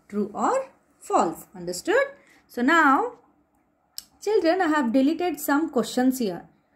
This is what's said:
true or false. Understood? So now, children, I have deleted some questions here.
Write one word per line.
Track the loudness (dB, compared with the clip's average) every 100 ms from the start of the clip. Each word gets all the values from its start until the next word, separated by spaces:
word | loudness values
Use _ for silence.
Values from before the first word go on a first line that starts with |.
| -10
true | -6 -6
or | -2 -2 -2 -4 _ _ _
false. | -2 0 0 -4 -14 -14
Understood? | -10 -8 0 0 0 -6 _ _ _
So | -4
now, | 2 4 4 4 0 -8 _ _ _ _ _ _ _ -20 -20 _
children, | 0 2 2 2
I | 2
have | 0 2
deleted | 2 2 0 -2 -4
some | -2 0 0
questions | -2 -2 0 0 0
here. | -2 -6 -12 _ _